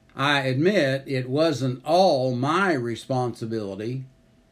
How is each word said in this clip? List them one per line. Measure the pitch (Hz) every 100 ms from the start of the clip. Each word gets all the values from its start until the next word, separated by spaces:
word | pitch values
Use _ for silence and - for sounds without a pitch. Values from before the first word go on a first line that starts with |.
| _ -
I | 139 143
admit | 135 131 170 208 139 135 143
it | 135 127
wasn't | 135 165 131 131 127
all | 143 170 190 143 127 123
my | 131 165 196
responsibility. | 147 120 110 - 131 123 117 117 113 101 98 107 131 131 _ _ _ _